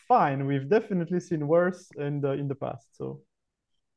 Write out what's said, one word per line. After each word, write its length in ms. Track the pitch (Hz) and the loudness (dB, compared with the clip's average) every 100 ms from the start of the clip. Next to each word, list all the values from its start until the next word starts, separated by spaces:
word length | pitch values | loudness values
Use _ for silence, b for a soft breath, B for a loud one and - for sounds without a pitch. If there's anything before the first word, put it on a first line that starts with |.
| - | 2
fine. 380 | 240 156 139 139 | 4 4 0 0
We've 240 | 139 139 | -2 2
definitely 500 | 214 214 185 165 180 | 2 2 -4 0 -2
seen 280 | - 160 143 | -2 -4 2
worse 420 | 170 180 185 - - | 4 2 -2 -14 -8
in 240 | 143 147 | -6 -2
the, 120 | 139 | -2
in 140 | 139 143 | -2 -4
the 60 | |
past, 420 | 131 127 127 _ - | -6 -8 -10 _ -12
so. 260 | 65 67 _ _ _ _ _ _ _ | -12 -12 _ _ _ _ _ _ _